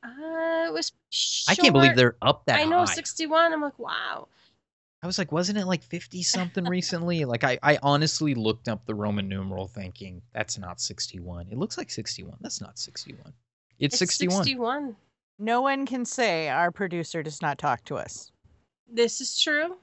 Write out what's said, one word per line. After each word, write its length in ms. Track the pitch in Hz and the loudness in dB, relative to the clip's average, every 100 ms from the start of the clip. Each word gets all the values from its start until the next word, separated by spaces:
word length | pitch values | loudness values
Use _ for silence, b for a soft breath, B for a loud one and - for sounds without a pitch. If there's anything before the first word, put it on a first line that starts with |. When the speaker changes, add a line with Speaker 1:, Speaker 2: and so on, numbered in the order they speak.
Speaker 1:
Uh, 600 | 247 254 311 330 330 330 330 | -16 -12 -8 -4 -2 0 0
it 60 | |
was 180 | 320 311 _ _ - - - - | -2 -4 _ _ -2 -2 0 2
Speaker 2:
I 80 | 202 | 6
can't 180 | 294 | 8
believe 160 | 143 135 | 10 8
Speaker 1:
short. 60 | 123 | 8
Speaker 2:
they're 180 | 123 117 | 6 6
up 240 | 120 143 - | 2 2 4
that 140 | 135 | 4
Speaker 1:
I 40 | 311 | 4
know, 140 | 339 | 4
Speaker 2:
high. 60 | 349 | 2
Speaker 1:
sixty-one. 600 | - - - 320 320 330 | 0 -4 -6 0 4 4
I'm 80 | 320 | 2
like, 160 | 294 - | -4 -6
"Wow." 480 | 240 - - - - b b b _ _ _ _ | -8 -6 -6 -8 -10 b b b _ _ _ _
Speaker 2:
I 40 | 170 | -6
was 100 | 185 | -4
like, 120 | 170 | -2
"Wasn't 260 | 151 180 208 | 0 0 0
it, 80 | 185 | 0
like, 180 | 175 | -2
fifty 400 | - 175 - 180 | -2 -12 -10 -6
something 400 | 175 190 180 180 180 | -2 0 -2 -2 0
Speaker 1:
<laughs> 40 | |
Speaker 2:
recently?" 560 | 180 175 175 170 170 143 | 0 -2 -2 0 0 0
Like, 180 | 117 | 0
I, 160 | 135 127 | 0 2
I 140 | 139 147 | 4 4
honestly 500 | 139 143 156 - 151 127 | 4 4 4 2 0 0
looked 320 | 110 110 - | 0 0 -2
up 180 | 107 - | -6 -6
the 100 | 110 | -4
Roman 320 | 104 104 98 | -2 -2 -2
numeral 380 | 95 95 92 95 | -4 -6 -6 -8
thinking, 540 | 101 92 95 98 90 - | -10 -12 -12 -14 -16 -12
That's 240 | - 107 - | -8 -6 -8
not 220 | 90 87 | -10 -8
sixty-one. 680 | - 95 - 95 87 87 87 | -10 -8 -10 -8 -10 -10 -8
It 60 | 110 | -6
looks 200 | 202 - | -6 -6
like 120 | - | -10
sixty-one. 460 | - 104 - - - | -8 -8 -10 -12 -14
That's 200 | 302 - | -12 -10
not 160 | - - | -12 -12
sixty-one. 540 | - - - - - - _ _ _ _ | -12 -12 -14 -16 -20 -20 _ _ _ _
It's 160 | 143 - | -2 0
Speaker 1:
It's 40 | |
Speaker 2:
sixty-one. 380 | 175 - 180 190 | 0 0 2 2
Speaker 1:
sixty-one. 520 | 185 262 233 269 285 214 _ _ _ _ | 0 0 -2 -2 -4 -10 _ _ _ _
Speaker 3:
No 240 | 214 240 | 0 2
one 240 | 262 269 277 | 2 0 -2
can 200 | 254 240 | -4 -4
say 440 | - 233 165 156 | 0 2 2 0
our 220 | 135 175 | 2 2
producer 500 | - 196 175 160 170 | 0 -4 -2 -4 -6
does 200 | 151 147 | -6 -4
not 160 | 160 139 | -4 -2
talk 260 | 151 120 - | 0 -2 -2
to 120 | 135 | -8
us. 340 | - - - _ _ _ _ _ _ | -8 -12 -18 _ _ _ _ _ _
Speaker 1:
This 300 | 233 233 - | 0 0 0
is 180 | 254 - | -6 0
true. 360 | - 294 330 370 | 0 2 -2 -6